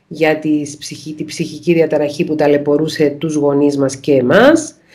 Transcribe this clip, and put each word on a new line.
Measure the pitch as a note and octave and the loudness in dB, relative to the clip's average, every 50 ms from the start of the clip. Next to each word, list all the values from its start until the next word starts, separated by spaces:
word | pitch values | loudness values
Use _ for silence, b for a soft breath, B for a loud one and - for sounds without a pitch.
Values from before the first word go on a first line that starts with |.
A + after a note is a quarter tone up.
| b _ | b _
για | E3 D3 D#3+ D#3 D#3 | -4 0 0 0 0
τις | D#3 - D#3 D3+ D3 D3 C#3+ - | 0 -2 -2 -2 -2 -4 -6 -10
ψυχι-, | - - - D3+ - - D#3 D#3 | -14 -16 -16 -16 -14 -14 -14 -12
τη | - - | -10 -10
ψυχική | - - - D#3+ C#3+ D3 D3 - F3 | -10 -8 -8 -8 -8 -8 -6 -2 0
διαταραχή | E3+ E3 D#3+ D3+ D3+ D3 D3+ C#3+ - - E3+ | 2 2 2 2 0 0 -2 -2 -2 -4 -4
που | - D#3 | -2 0
ταλαιπωρούσε | D3+ D3+ D3 C#3+ C#3+ C#3+ D3 C#3+ D3 D#3+ D#3 - - D#3 C#3+ D3 D3 | 0 2 2 2 2 2 0 0 0 0 -2 -2 0 -2 -2 -2 -4
τους | E3+ D#3+ D3+ | -6 -4 -2
γονείς | D3+ C#3+ C#3+ C#3 C#3+ C#3+ C#3+ C#3+ | 0 0 0 2 2 2 2 2
μας | C#3 C#3 C3 - | 0 -2 -2 -4
και | - - D#3 | -4 -2 0
εμάς, | C#3+ C3 B2 B2 D#3 G3+ A#3+ C#4+ E4 D#4+ - - - b b b | 2 2 4 4 4 6 6 6 4 4 0 -6 -14 b b b